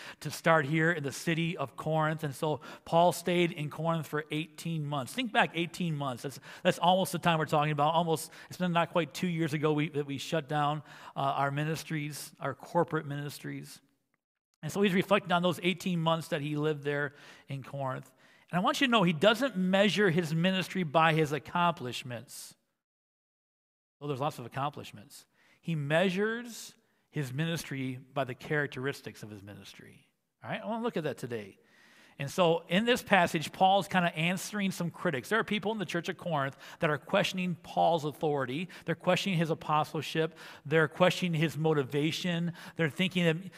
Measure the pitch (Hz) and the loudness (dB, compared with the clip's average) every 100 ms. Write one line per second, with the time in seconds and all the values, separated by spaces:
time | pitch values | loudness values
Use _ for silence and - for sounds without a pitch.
0 | - - 151 - 170 160 139 160 160 170 | -18 -12 -10 0 6 6 6 2 2 2
1 | 143 - - 160 165 165 139 - 156 156 | -2 -4 -2 0 -2 -4 -6 -6 -2 0
2 | 156 160 147 127 156 147 - - - 170 | 0 0 -6 -4 -4 -4 -8 -18 0 4
3 | 175 - - 175 170 175 147 - 160 165 | 4 4 0 2 2 0 -8 -4 -2 -2
4 | 143 151 - 151 165 - 165 165 143 147 | -2 -6 -4 -6 -6 -8 -6 -4 -2 -4
5 | 120 - 247 233 180 165 170 - 175 147 | -4 -4 0 2 2 2 -4 -2 -2 -2
6 | 139 120 143 - - - 180 175 170 185 | -4 -4 -8 -10 -18 -2 0 4 4 4
7 | 175 165 175 160 156 156 151 147 147 165 | 2 0 2 2 2 2 2 2 4 4
8 | 165 156 - - - - 180 170 160 175 | 2 0 -2 -16 -18 -6 0 2 2 0
9 | 151 - 185 165 160 151 151 151 151 139 | -2 -2 -2 0 0 0 2 2 0 -2
10 | 143 139 - 165 135 151 147 151 - - | -4 -6 -2 -4 -2 0 0 -2 -8 -20
11 | - - 139 143 139 143 151 160 - 156 | -14 -4 -2 0 0 0 -2 -4 -4 -6
12 | 147 139 - - 143 120 - 175 160 156 | -6 -10 -14 -8 -8 -8 -2 0 2 0
13 | 147 143 147 - 143 139 147 - _ _ | -4 -8 -8 -10 -12 -12 -14 -20 _ _
14 | _ _ _ _ _ _ 151 196 202 180 | _ _ _ _ _ _ -6 2 4 4
15 | - 202 185 175 180 156 175 180 190 170 | 4 2 4 2 2 2 0 -2 -2 0
16 | 160 160 151 165 147 147 151 147 143 143 | 2 0 0 -4 -2 -2 0 -2 -2 -2
17 | 143 - - - - 139 123 139 131 139 | -4 -8 -20 -20 -12 -12 -10 -8 -6 -8
18 | - _ _ _ _ 175 240 294 269 233 | -12 _ _ _ _ -2 0 2 4 6
19 | 175 156 196 220 262 185 185 190 208 160 | 4 6 4 4 0 0 2 6 4 6
20 | 202 160 160 165 185 190 - 190 160 160 | 4 4 0 2 2 2 -2 -2 2 4
21 | 160 156 147 147 - 175 175 165 123 117 | 6 6 2 0 -2 2 2 0 -6 -8
22 | 127 117 120 - - - _ _ _ _ | -8 -10 -12 -16 -18 -20 _ _ _ _
23 | _ _ _ _ _ _ _ _ _ _ | _ _ _ _ _ _ _ _ _ _
24 | 147 127 147 - 117 131 143 127 107 101 | -6 -2 -2 -4 -10 -4 -4 -6 -14 -16
25 | 120 - _ _ _ _ - 156 139 160 | -20 -20 _ _ _ _ -6 -4 2 4
26 | 190 180 214 233 240 220 - _ _ _ | 4 2 -2 -2 -10 -14 -16 _ _ _
27 | _ 151 131 131 165 160 - 135 131 127 | _ -6 -4 -2 -2 -2 -4 -6 -6 -8
28 | - 143 127 123 - 143 139 131 135 143 | -8 -4 -4 -4 -2 0 0 -4 -6 -6
29 | 110 - 110 104 101 98 101 - - - | -10 -14 -14 -14 -16 -18 -18 -20 -20 -20
30 | _ _ _ _ 113 190 196 226 233 185 | _ _ _ _ -10 -10 -6 -4 -4 -2
31 | 147 113 120 117 98 - _ _ _ _ | -4 -6 -6 -8 -8 -18 _ _ _ _
32 | - - 139 - 170 170 - 185 233 240 | -20 -10 -6 2 4 4 2 0 2 0
33 | - 196 175 165 143 - 190 196 - 185 | 4 4 4 0 -4 2 4 4 2 2
34 | 175 165 165 190 - 208 190 - 170 - | 0 0 -2 -2 -6 -4 -4 -2 -6 -2
35 | 180 131 - 220 - 208 202 220 175 170 | -2 -2 -2 -2 0 -2 -4 -4 -4 -4
36 | 165 170 175 151 135 - - - 160 143 | -4 -8 -4 -2 -2 -6 -18 -4 -2 -2
37 | - 196 170 185 180 165 - 180 170 165 | 0 0 0 -2 -4 -6 -6 2 4 4
38 | 147 - 156 143 123 143 185 - - 160 | 0 -2 -2 0 -2 -4 -8 -10 -6 -2
39 | 180 175 196 165 160 160 - 151 151 160 | 2 2 2 0 0 -2 0 0 2 -4
40 | - 160 160 - - - 139 160 156 - | -4 0 -2 -4 -20 -16 0 2 2 4
41 | 180 - 180 156 156 143 160 151 123 143 | 4 4 0 2 0 2 2 2 2 0
42 | 156 - 180 170 170 - - - 160 - | 0 0 -2 -2 -2 -6 -14 -2 -2 2
43 | 185 180 170 160 190 | 0 2 2 2 -4